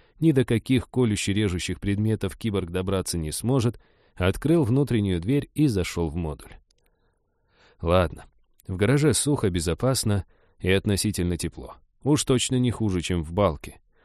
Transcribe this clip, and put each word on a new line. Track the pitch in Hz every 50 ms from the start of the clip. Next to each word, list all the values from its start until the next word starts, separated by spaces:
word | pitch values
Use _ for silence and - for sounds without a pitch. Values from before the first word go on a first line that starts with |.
| _ _ _ -
ни | 151 165
до | 147 131 120
каких | - 123 107 - - 131 120 - -
колюще-режущих | - 123 127 113 104 - - - 98 107 107 98 90 87 - - 90 -
предметов | - 101 101 98 107 110 110 101 - 95 -
киборг | - - 113 101 98 92 85
добраться | 87 90 92 92 95 95 87 - -
не | 85 78 76
сможет, | 76 - - 113 131 135 107 120 113 - _ _ _ _ _ _ _
открыл | - 90 92 98 - - - 165 170 143
внутреннюю | 101 123 139 147 120 117 107 104 98 92 85
дверь | 82 101 139 143 - - -
и | - 151
зашел | 143 107 95 85 - - 87 85 78
в | 73
модуль. | 90 82 78 71 - - - - - _ _ _ _ _ _ _ _ _ _ _ _ _ _ _ _ _ _ _ _ _ _ _ -
"Ладно, | - 82 87 92 90 - - - - - _ _ _ _ _ _ - -
в | 95
гараже | 90 101 107 135 147 147 151 107
сухо, | - - 143 147 131 - 101
безопасно | 87 90 78 85 80 - - 131 131 - - 110 104 101 - _ _ _ _ _ _ -
и | - 92
относительно | 95 98 - 107 101 90 - 107 98 - 87 87 87 82
тепло. | - 80 - - 65 - - - _ _ _ _
Уж | - 131 151 143 -
точно | - 135 120 - - 131
не | 123 123 123
хуже, | 107 - 110 104 92 90
чем | 80 - 92 87 78
в | 78
балке. | 85 101 104 92 76 - - - - - _ _ _ _